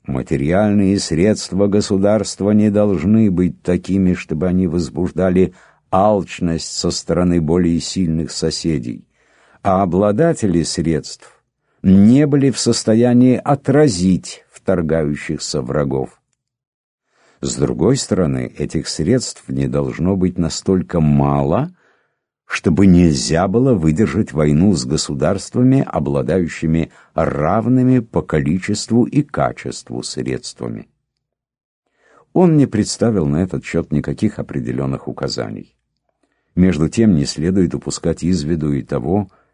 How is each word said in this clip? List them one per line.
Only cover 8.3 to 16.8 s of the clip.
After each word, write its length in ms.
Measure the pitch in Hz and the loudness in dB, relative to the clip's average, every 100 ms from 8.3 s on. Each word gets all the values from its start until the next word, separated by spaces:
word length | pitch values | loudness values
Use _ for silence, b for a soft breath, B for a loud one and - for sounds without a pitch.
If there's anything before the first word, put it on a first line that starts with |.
соседей, 760 | - 80 - 82 73 60 50 _ b b b b b | -4 -4 -4 -4 -4 -6 -12 _ b b b b b
а 200 | 101 95 | -2 0
обладатели 800 | 95 90 104 104 165 156 104 85 | 2 2 2 2 0 0 0 0
средств 800 | 73 - 80 76 - - - _ _ _ _ _ | -2 -2 -2 -2 -4 -18 -20 _ _ _ _ _
не 460 | 95 98 104 135 151 | 4 6 8 6 4
были 220 | 143 135 | 2 2
в 100 | - | 0
состоянии 800 | 117 117 - 110 123 123 127 120 | 0 0 2 2 4 4 4 4
отразить 1040 | - 139 - 139 147 87 92 87 - - _ | 0 -2 2 4 4 4 2 2 -2 -18 _
вторгающихся 1120 | - - 90 78 80 76 73 - 76 - 76 | -10 -2 0 0 0 -2 -4 -6 -8 -6 -6
врагов. 600 | 62 76 69 67 62 _ _ _ _ _ _ _ | -4 -2 -2 -2 -6 _ _ _ _ _ _ _